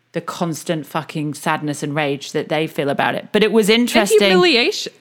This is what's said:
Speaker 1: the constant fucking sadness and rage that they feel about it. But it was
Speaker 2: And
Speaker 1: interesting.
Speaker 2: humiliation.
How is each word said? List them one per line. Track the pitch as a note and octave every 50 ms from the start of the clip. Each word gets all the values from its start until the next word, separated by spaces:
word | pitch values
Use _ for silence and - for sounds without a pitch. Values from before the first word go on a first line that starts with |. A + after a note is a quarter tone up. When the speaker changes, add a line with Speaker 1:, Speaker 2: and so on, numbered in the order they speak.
| _ _ _
Speaker 1:
the | F#3
constant | F#3 - - - F3+ E3+ D3+ - - - E3+ D#3+ C3+
fucking | - - E3 D3 - - E3 D3 D3+ C#3
sadness | - - E3+ D#3 D3 D3 D3+ C#3+ C#3+ D#3
and | D3 C#3+
rage | D#3 D3+ C#3 C#3+ C#3 - -
that | - D#3 - -
they | D#3+ D3+ D#3+ D3+
feel | - - D3 C#3
about | C#3 C#3 C3+ B2+ C3
it. | - - - -
But | G#3 G#3
it | G#3+
was | F#3+ A3+ G#3+ F3+
Speaker 2:
And | A3 A#3
Speaker 1:
interesting. | A#3+ A#3 - - G#3 G3 A4 G#4+
Speaker 2:
humiliation. | G3+ G3 F#3+ F3+ F4+ F4 D4 A3+ B3 F4+ G#4 - - - - _